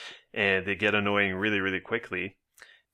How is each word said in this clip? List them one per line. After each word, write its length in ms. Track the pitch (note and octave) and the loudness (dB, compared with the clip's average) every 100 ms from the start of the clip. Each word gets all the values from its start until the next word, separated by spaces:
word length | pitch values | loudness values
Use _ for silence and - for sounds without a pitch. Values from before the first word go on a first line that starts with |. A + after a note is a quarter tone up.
| - - _ | -16 -18 _
and 320 | A2 G2+ F#2+ | 0 2 2
they 100 | F#2+ | 0
get 200 | F#2 G#2 | 0 2
annoying 400 | G#2 G2+ G2+ G2 | 2 2 2 2
really, 260 | F#2 G#2+ G2+ | 0 0 0
really 200 | F#2+ F#2+ | 0 -2
quickly. 580 | - A#2 - F#2 F#2+ - _ _ - - _ | -4 -6 -4 -6 -6 -10 _ _ -20 -20 _